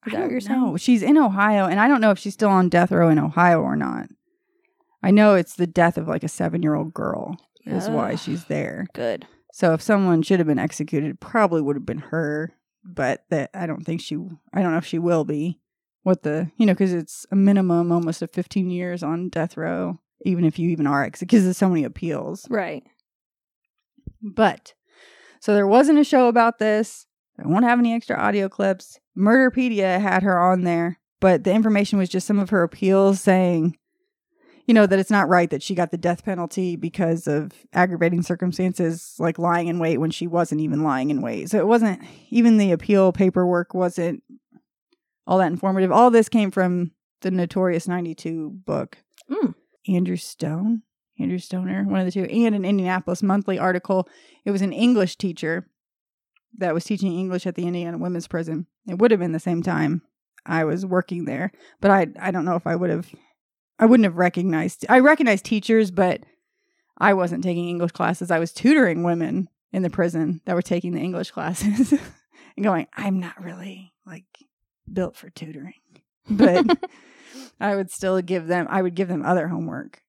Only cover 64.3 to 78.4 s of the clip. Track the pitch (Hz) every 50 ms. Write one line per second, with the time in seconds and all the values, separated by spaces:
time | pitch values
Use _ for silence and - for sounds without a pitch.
64.3 | - - 175 190 170 160 165 180 - - - - 214 254 254 285 311 302 320 240
65.3 | 208 190 - - 240 214 190 - 226 226 220 190 180 170 196 185 165 - - _
66.3 | _ _ _ _ _ _ _ _ _ _ _ _ _ _ - 208 196 190 180 170
67.3 | 170 165 180 180 175 170 175 175 175 170 170 170 - - 180 165 180 - 185 175
68.3 | 175 160 165 170 - - - 240 302 311 254 190 170 170 170 175 170 170 165 -
69.3 | - 185 190 - _ _ _ _ - 190 185 175 - - 175 175 165 165 160 151
70.3 | 170 160 _ - 185 175 180 - - 175 - 180 175 160 151 180 185 175 185 -
71.3 | - - 156 156 180 - - 208 202 220 254 196 - - - - - _ _ _
72.3 | _ _ - - _ - 202 214 185 165 - _ _ - 226 202 190 185 180 170
73.3 | - - 190 175 170 180 175 196 185 185 190 180 _ _ _ 190 180 156 _ _
74.3 | _ - _ _ _ _ _ _ _ _ _ - - 185 185 165 - - - 170
75.3 | _ - 165 156 156 147 135 143 - _ _ _ _ _ _ _ _ _ _ -
76.3 | 214 196 226 - 349 359 311 226 - - - - _ - _ _ _ _ _ -
77.3 | - 262 269 247 _ _ - 202 202 196 196 180 - - - 190 185 190 185 170
78.3 | 185 180